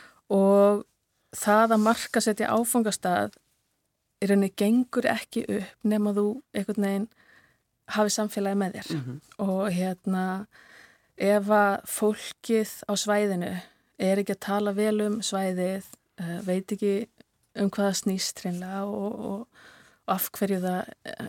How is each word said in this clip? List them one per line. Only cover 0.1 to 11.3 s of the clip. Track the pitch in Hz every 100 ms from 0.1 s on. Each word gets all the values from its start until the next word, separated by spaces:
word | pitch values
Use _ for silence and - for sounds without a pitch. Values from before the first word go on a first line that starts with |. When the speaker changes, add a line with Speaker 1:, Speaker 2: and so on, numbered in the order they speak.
| _ -
Speaker 1:
Og | 202 196 202 202 208 - _ _ _ _
það | - 214 214 226 220
að |
markaðssetja | 214 233 - 240 220 208 214
áfangastað | 220 233 247 220 - 185 180 208 - _ _ _ _ _ _ _ -
í | 202
rauninni | 202 196
gengur | - 202 240 247 247 233
ekki | 226 - 226 -
upp | 208 190 -
nema | 208 214 208
þú | 202 208 254 -
einhvern | 208 196 208 196
veginn | 196 220 _ _ _ _ _ _ _ -
hafi | 214 208
samfélagi | - 214 214 196 202
með | 190
þér. | - -
Speaker 2:
Mhm. | 160 123 131 - -
Speaker 1:
Og | 196 190 202
hérna, | 175 185 180 - 185 185 190 214 - - - - _ _ -
ef | 196